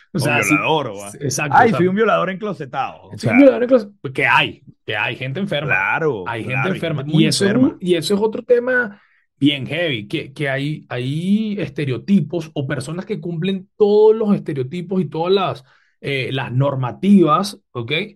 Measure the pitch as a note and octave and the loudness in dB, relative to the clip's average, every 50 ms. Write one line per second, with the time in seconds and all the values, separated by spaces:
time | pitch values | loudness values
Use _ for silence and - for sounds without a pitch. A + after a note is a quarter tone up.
0 | _ _ - F3 C3 D3 D3 C#3+ - F#2+ G2 G2 G#2+ B2 D#3 D#3 C#3 A#2 G2 G2+ | _ _ -6 -4 -2 0 0 0 0 2 0 0 0 0 -2 -2 -2 -6 -10 -12
1 | G2+ G2+ G2+ - D3 C3+ - - D3+ D3+ C3+ G3 B3 A#3 F#3 - F3 F3+ F#3 G#3 | -14 -16 -14 -8 -8 -6 -4 -4 -4 2 4 4 6 6 4 2 2 2 2 2
2 | A3+ G#3 F3+ E3 E3+ F3+ F#3+ F3 A3 G#3 F3 - D3 B2 - C#3 B2 G2+ D#2+ - | 2 2 2 2 0 -2 -4 -6 -8 -8 -8 -8 -10 -8 -6 -6 -6 -6 -8 -14
3 | - - - G#3 G#3+ A#3 A3 B3 C#4+ C4 A#3 A3 B3 A#3+ C4+ A#3+ G#3 - - _ | -18 -18 -14 -6 -2 2 6 8 8 8 8 6 2 2 2 2 2 -2 -10 _
4 | - C#3+ C3 - C#3 A#2+ B2 D3+ D3+ G#2+ - - _ - _ _ _ - A2 G#2 | -12 -8 -4 -2 2 4 4 4 2 0 -4 -10 _ -20 _ _ _ -8 -4 -4
5 | G#2+ B2+ A#2+ - C3+ C3 C3+ F3 G3+ G3+ F3 C#3+ C#3+ - F#2 F#2 G2 G#2 A#2+ D3 | -4 -4 -6 -6 -8 -8 -6 -6 -4 -4 -4 -4 -2 0 0 0 0 0 0 0
6 | E3 D3+ B2+ G2+ F2+ G2 A2+ A2+ G#2+ A#2+ B2+ G2+ - F#3+ F#3 - E3+ E3 D#3 D3+ | 0 -2 -2 -2 -6 -6 -8 -6 -6 -6 -4 -2 -2 -2 -2 -2 -4 -4 -4 -4
7 | C#3 D3 D#3+ D#3 D#3+ D3+ C#3 - G3 G3+ G#3+ B3+ C4 E4 - - F#3+ F3+ F3 E3 | -4 0 2 4 4 4 2 2 0 2 4 4 2 2 2 -2 0 0 0 0
8 | D#3 - G3+ G3 G#3+ A3 G#3+ A3+ A#3 - B3 A#3+ A#3+ B3+ B3+ B3 A#3+ G3+ G3+ _ | 2 -2 0 0 0 -2 -4 -6 0 2 2 2 2 0 0 -2 -2 -4 -8 _
9 | _ _ _ _ _ _ _ _ C#3 D3 D3 C#3 B2 - C#3+ E3 F3 D#3+ C3+ - | _ _ _ _ _ _ _ _ 0 0 0 0 -4 -6 -4 -4 -2 -2 -4 -4
10 | - G#2 - D3 - C3 C3 D#3 D3+ C#3 C3+ C3+ C#3 D3 D3+ D3+ - _ C3 B2 | -6 -6 -8 -8 -8 -10 -8 -6 -4 -4 -4 -4 -4 -6 -6 -8 -10 _ -8 -6
11 | B2 C3 C#3+ D#3+ F3 F#3+ G3+ A3 A3 G#3+ G3+ G3+ E3 - - - D3 C3 B2 A2 | -6 -4 -6 -4 0 0 0 0 0 -4 -4 -6 -6 -6 -6 -6 -4 -4 -4 -6
12 | - - G3+ F#3+ D3 - - F3 D#3+ - - D#3+ C3 C3 D3+ C3 B2+ - C3 C3 | 0 2 2 2 2 0 -4 -8 -8 -6 -8 -6 -4 -4 -6 -6 -6 -8 -8 -10
13 | - - G#3+ F3+ D#3 F3 E3+ D#3+ D#3+ F#3+ G3 F#3+ F#3 _ _ _ G#3+ G3+ G#3 G#3 | -8 -8 -10 -8 -8 -8 -6 -4 -2 -2 -4 -4 -8 _ _ _ 2 4 6 6
14 | G#3+ A3 A3 A3+ A3 G3+ G3+ - - - D#3 C3 B2+ C3 E3 F3+ - F3 F#3 F#3 | 8 6 6 4 4 2 0 0 0 -4 -6 -6 -6 -6 -8 -10 -8 -4 -2 -2
15 | F3 C3+ D#3 D#3+ E3 F3 G3 G3+ F#3 D3+ B2 - - _ _ _ _ _ _ _ | -2 -2 -4 -4 0 0 0 0 0 -2 -4 -8 -12 _ _ _ _ _ _ _
16 | - C#3+ C#3 C3+ B2 - B2+ C3+ B2 - A#2+ C3 C#3 C#3+ C3+ C3 C3 A#2+ G#2+ - | -8 -6 -4 -4 -4 -4 -4 -4 -6 -2 0 0 0 0 0 -2 -4 -6 -6 -2
17 | F#3 G3 G3+ F#3+ E3 D3+ D3 F3 G3 - - - _ _ _ B2 A#2 A2+ D3 E3 | 4 6 6 6 6 6 4 2 0 -2 -8 -14 _ _ _ -10 -6 -4 -4 -4
18 | G3+ G#3 - | -4 -6 -12